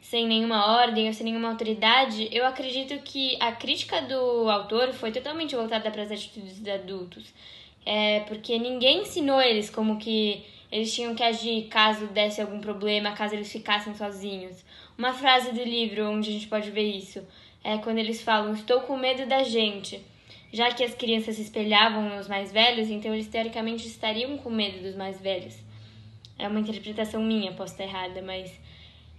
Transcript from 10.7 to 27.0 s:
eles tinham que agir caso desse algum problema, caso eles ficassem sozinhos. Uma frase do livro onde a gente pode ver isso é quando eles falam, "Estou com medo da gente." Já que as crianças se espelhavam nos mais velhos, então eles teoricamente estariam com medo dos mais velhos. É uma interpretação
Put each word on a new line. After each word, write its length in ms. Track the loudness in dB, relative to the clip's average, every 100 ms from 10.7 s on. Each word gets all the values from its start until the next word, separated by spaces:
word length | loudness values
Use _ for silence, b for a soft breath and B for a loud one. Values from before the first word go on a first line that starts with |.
eles 240 | -4 -2
tinham 200 | -2 -4
que 80 | 2
agir 460 | 2 2 -2 -2 0
caso 380 | 4 4 4 -2
desse 340 | 2 2 2
algum 180 | -4 -4
problema, 520 | -6 -4 0 0 0
caso 220 | -2 -4
eles 160 | -4 -6
ficassem 440 | -8 -2 -2 -2
sozinhos. 680 | -6 -8 -6 -8 -8 -10 -16 -20 b b b
Uma 160 | -2
frase 360 | 2 6 6 4
do 140 | -2
livro 460 | -2 0 -2 0 -2
onde 180 | 0 -2
a 40 |
gente 140 | -4 -4
pode 240 | -4 -2
ver 120 | -2
isso 440 | -2 -2 -8 -12 -14 b b b
é 140 | -4 -2
quando 180 | 0 -2
eles 240 | 0 -2
falam, 320 | 2 2 2
"Estou 300 | -2 2 2
com 160 | 2 0
medo 280 | 0 0 2
da 160 | 2
gente." 640 | 4 4 2 0 -10 -12 -16 b b b b
Já 180 | 0 0
que 120 | 2
as 100 | -2
crianças 420 | -2 0 0 0 -6
se 60 |
espelhavam 720 | -6 -2 4 6 6 4 -2
nos 140 | -4 -6
mais 240 | -6 -2
velhos, 380 | 4 4 4 0
então 240 | -2 -2
eles 140 | -4 -4
teoricamente 580 | -4 -4 -2 -4 -4 -8
estariam 500 | -6 -4 -2 -2 -4
com 140 | -4
medo 320 | -2 -2 -4
dos 120 | -10
mais 240 | -8 -8 -6
velhos. 360 | -4 -4 -6 -16 -18 b b b b b -20 -8
É 80 | -4
uma 140 | -2
interpretação 600 | -2 -4 -8 -4